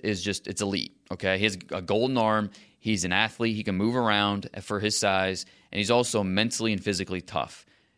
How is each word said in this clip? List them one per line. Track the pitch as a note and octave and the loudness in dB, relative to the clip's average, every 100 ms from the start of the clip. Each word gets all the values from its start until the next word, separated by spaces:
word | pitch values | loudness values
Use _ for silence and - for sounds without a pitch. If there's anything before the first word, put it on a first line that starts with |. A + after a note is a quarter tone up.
is | G2+ G2 | -2 -2
just, | F#2+ F#2+ - | -2 -4 -6
it's | F#2+ | -4
elite, | G2+ G2 - - - | -2 -2 -4 -10 -12
okay? | F#2+ G2 F#2+ | -4 0 2
He | |
has | G#2+ F#2+ - | 2 0 -6
a | F2+ | -6
golden | F2 G2+ B2+ B2+ | 0 0 2 2
arm. | A2 G#2+ G#2 - - _ | 2 2 0 -8 -20 _
He's | A2+ G#2 | -2 0
an | F2+ | 2
athlete. | F#2 A2 - A2+ G#2+ | 2 2 0 -2 -2
He | |
can | G#2 F#2+ | -2 0
move | G#2+ B2+ | 0 2
around | A2+ G#2 G2+ G2+ G2+ G2+ | 2 2 2 0 -6 -10
for | - G#2 | -6 -2
his | G#2+ - | 0 2
size, | G2+ F#2+ F#2+ F#2 - - _ | 2 2 0 -2 -8 -16 _
and | G2+ | -2
he's | G2+ | 2
also | A#2+ A#2+ A2+ | 4 4 0
mentally | G2 F#2 A2+ - A2+ | 0 2 0 0 0
and | G2+ | 0
physically | G#2 F#2 F#2 F2+ | -2 -2 -2 -6
tough. | - D2+ A#1+ - - _ _ | -4 -6 -6 -8 -20 _ _